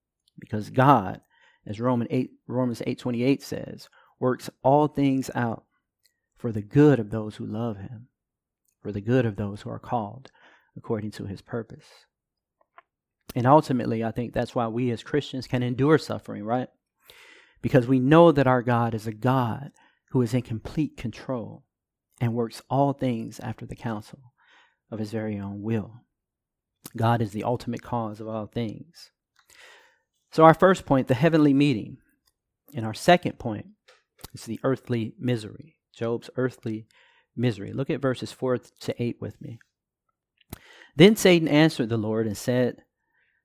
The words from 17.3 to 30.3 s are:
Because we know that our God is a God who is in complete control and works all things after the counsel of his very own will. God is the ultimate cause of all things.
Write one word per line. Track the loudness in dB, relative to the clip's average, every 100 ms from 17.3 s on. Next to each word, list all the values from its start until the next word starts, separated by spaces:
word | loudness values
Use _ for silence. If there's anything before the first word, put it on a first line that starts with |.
| -20 _ _
Because | 2 2 4
we | 2
know | 6 8 8
that | 8 4
our | 4
God | 4 2 2 -2
is | -8
a |
God | -2 0 2 0 -4 -10 -18 _ _ _
who | 0
is | 0
in | 0
complete | -4 -8 -8 -6 -6 -6
control | -10 -10 -8 -8 -8 -16 _ _ _ _ _ -6
and | -4
works | -2 -4 -6 -4
all | 0 0
things | 0 -2 -4 -6 -10
after | -12 -10 -12
the | -10
counsel | -8 -8 -12 -20 -20 _ _ _ _ _ -14
of | -10
his | -6
very | -6 -6 -6
own | -8 -8
will. | -4 -4 -4 -14 _ _ _ _ _ _ _ _ -14 -2
God | 0 2
is | -2
the | -4
ultimate | -4 -4 -6 -10
cause | -6 -6 -6 -10
of | -10
all | -10 -8
things. | -6 -8 -8 -16 -20 -20 _ _ _ _ -20 -20 -20 _ _ _ _ _